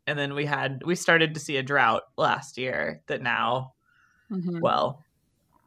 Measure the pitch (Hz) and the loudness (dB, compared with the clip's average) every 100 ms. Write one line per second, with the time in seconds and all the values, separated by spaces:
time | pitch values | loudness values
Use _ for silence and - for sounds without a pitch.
0 | - 147 139 143 147 139 135 131 - 135 | -6 -2 -2 -2 -2 -2 -2 -4 -2 -2
1 | - 165 160 156 - 135 131 143 117 113 | 4 4 4 0 -4 -4 0 4 4 4
2 | - - 147 - - - 127 76 151 156 | -2 -2 0 0 -4 -8 -4 -2 -4 -6
3 | - 131 127 113 113 127 127 _ _ _ | -6 -4 -2 0 0 -2 -4 _ _ _
4 | _ _ _ 190 175 170 143 69 - - | _ _ _ -6 -4 0 2 2 0 -4
5 | _ _ _ _ _ _ | _ _ _ _ _ _